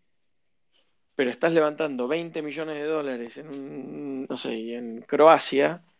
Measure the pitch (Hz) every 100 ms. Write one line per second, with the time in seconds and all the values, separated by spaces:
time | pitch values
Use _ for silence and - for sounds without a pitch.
0 | _ _ _ _ _ _ _ _ _ _
1 | _ - 127 123 165 165 151 151 156 131
2 | 123 160 170 160 151 143 156 151 147 156
3 | 143 123 120 139 151 139 135 147 135 147
4 | 143 135 135 127 135 117 113 120 120 113
5 | - 143 156 156 - 131 147 170 - _